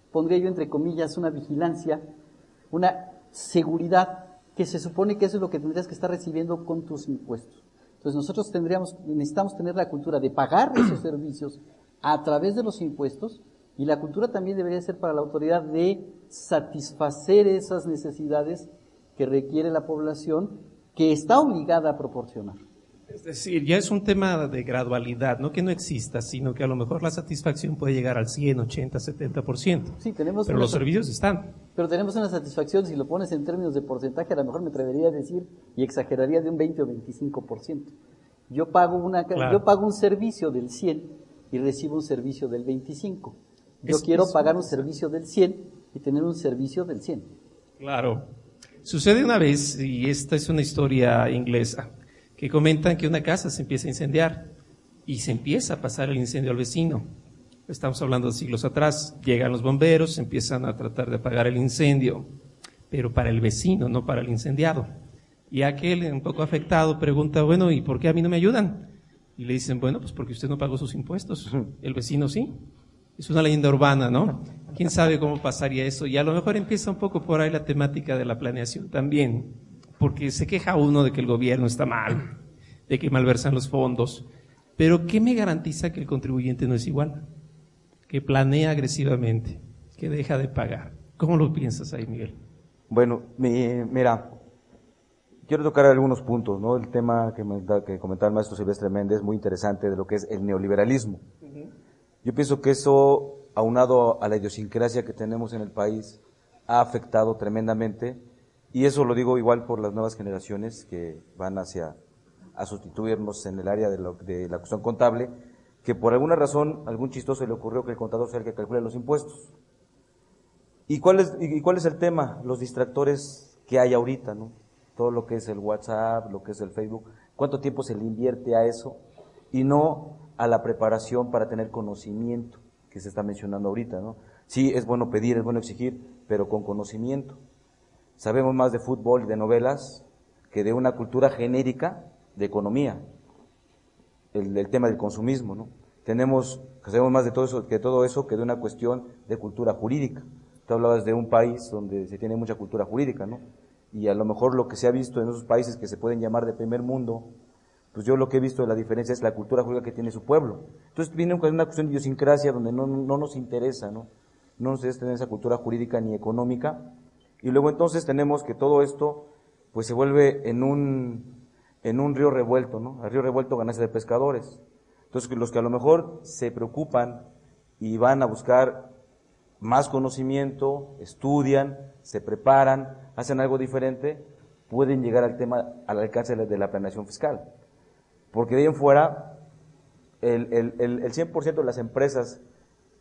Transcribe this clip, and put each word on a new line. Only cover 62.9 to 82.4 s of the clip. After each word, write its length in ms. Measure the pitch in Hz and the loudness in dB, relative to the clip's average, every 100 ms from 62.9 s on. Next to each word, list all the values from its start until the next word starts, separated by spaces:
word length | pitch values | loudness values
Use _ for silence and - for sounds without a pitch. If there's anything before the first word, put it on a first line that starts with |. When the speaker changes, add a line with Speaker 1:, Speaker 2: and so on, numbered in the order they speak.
| 143 120 | -4 0
Speaker 2:
para 160 | 120 120 | 2 2
el 100 | 113 | 2
vecino, 480 | 113 - - 185 123 | 2 2 2 2 2
no 180 | 123 120 | 0 0
para 140 | 120 | -2
el 80 | 123 | -2
incendiado. 600 | 113 139 139 160 151 - - - - _ _ _ | -4 -2 0 2 0 -4 -10 -20 -20 _ _ _
Y 120 | 131 | 0
aquel, 500 | 139 143 175 175 170 | 0 0 0 0 0
un 100 | 139 | -4
poco 220 | 165 - | -4 -2
afectado, 560 | 156 156 151 165 160 156 | -2 -2 2 4 4 2
pregunta, 440 | 151 143 151 156 | 2 2 2 2
"Bueno, 280 | 151 175 180 | 4 6 6
¿y 100 | 143 | 4
por 180 | 135 117 | 2 0
qué 100 | 160 | 2
a 40 | |
mí 80 | 165 | 4
no 60 | 170 | 2
me 80 | 170 | 4
ayudan?". 540 | 190 247 190 - - - _ _ _ - | 4 4 2 -2 -12 -20 _ _ _ -12
Y 80 | 120 | -4
le 80 | |
dicen, 260 | 127 127 127 | -2 -2 0
"Bueno, 220 | 127 - | 0 0
pues 100 | - | -4
porque 220 | - 117 | -10 -10
usted 160 | 120 139 | -6 -4
no 80 | 143 | -2
pagó 200 | 139 131 | -2 -2
sus 160 | 139 - | -4 -6
impuestos, 520 | - 180 - 185 - | -6 -8 -6 -8 -4
Speaker 3:
Ujú. 200 | 131 104 - | -4 -4 -8
Speaker 2:
el 120 | 131 | -8
vecino 340 | 127 117 143 147 | -6 -2 0 0
sí". 240 | 143 285 - - - _ _ _ - | -2 -4 -8 -18 -20 _ _ _ -18
Es 120 | 151 | -2
una 120 | 160 | 2
leyenda 280 | 156 151 143 | 4 4 4
urbana, 400 | 139 143 139 123 | 6 6 6 4
¿no? 340 | 123 214 - - - - - | 2 2 -2 -8 -16 -16 -4
¿Quién 140 | 175 | -2
sabe 300 | 175 165 151 | 4 4 4
cómo 220 | 151 147 | 0 -2
pasaría 440 | 143 - 139 131 135 | -4 -2 -2 -2 -2
eso? 220 | 135 147 | -4 -2
Y 100 | 139 | 2
a 60 | |
lo 100 | 151 | 2
mejor 240 | 170 175 208 | 2 0 -2
empieza 320 | 196 208 208 | 0 -2 -2
un 80 | 190 | -4
poco 240 | 196 175 | -2 -2
por 180 | - 156 | 0 2
ahí 120 | 156 | 2
la 120 | 156 | 0
temática 540 | 151 143 143 147 143 131 | -2 0 0 -2 -4 -2
de 80 | 120 | -2
la 140 | 117 | -2
planeación 500 | 123 123 120 - - | -4 -4 -6 -8 -6
también, 640 | 143 139 147 131 117 - - - - - - | -2 0 2 2 0 -4 -14 -20 -20 -20 0
porque 280 | 143 - 139 | 0 0 -4
se 160 | 127 - | -4 -2
queja 280 | 190 - 180 | -2 2 4
uno 260 | 147 147 135 | 4 6 4
de 80 | |
que 80 | 143 | 2
el 60 | 123 | 0
gobierno 380 | 117 123 127 120 | 2 2 2 2
está 200 | 117 135 | 0 -2
mal, 520 | 117 110 131 - - | -2 -2 -2 -4 -14